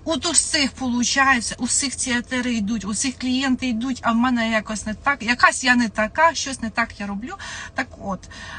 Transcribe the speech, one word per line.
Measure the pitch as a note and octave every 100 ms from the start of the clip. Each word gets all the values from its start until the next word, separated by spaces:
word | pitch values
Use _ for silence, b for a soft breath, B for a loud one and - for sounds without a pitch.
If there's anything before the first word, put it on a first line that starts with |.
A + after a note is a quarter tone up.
от | - D#4+ F4
у |
всіх | C#4+ - D#4+ C#4
получається, | - B3+ A#3+ A#3 - C4+ C4 G#3 -
у |
всіх | A#3+ - C4+ -
ці | C4
етери | A#3+ A#3 B3+ B3
йдуть, | A3+ G3 A3+
у | F#3+
всіх | G#3 C4+ B3
клієнти | B3+ B3+ C#4 B3+ B3+
йдуть, | A3 C4 B3
а | A3+
в | A3+
мене | B3 B3 A3+
якось | A3+ G#3+ A3 -
не |
так, | G#3 - C#4+
якась | A3 B3 F4+ C#4
я | C4
не | B3 A#3
така, | - G#3+ - E4
щось | D#4 C#4 C4
не | A3+
так | - A3+ -
я | G3+
роблю. | G3+ B3 G4 B B B
Так | - C4 -
от, | G3 F#3+ - B B